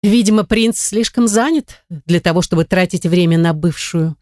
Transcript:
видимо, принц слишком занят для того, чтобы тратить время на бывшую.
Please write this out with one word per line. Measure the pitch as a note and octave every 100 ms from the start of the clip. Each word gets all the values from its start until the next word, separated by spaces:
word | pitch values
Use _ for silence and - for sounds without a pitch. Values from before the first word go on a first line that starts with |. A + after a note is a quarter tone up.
видимо, | G#3 A#3 G3+ G#3+ G3+
принц | A3+ A3+ A3+
слишком | - G#3 A3+ - A#3
занят | G#3 B3+ D#4+ - - _
для | D#3+ - E3+
того, | F3 E3
чтобы | F3 E3+ D#3+
тратить | F#3 F3+ F3+ F3
время | F3+ E3+ E3
на | E3
бывшую. | D#3+ E3+ D#3 - E3+ D#3+ D3+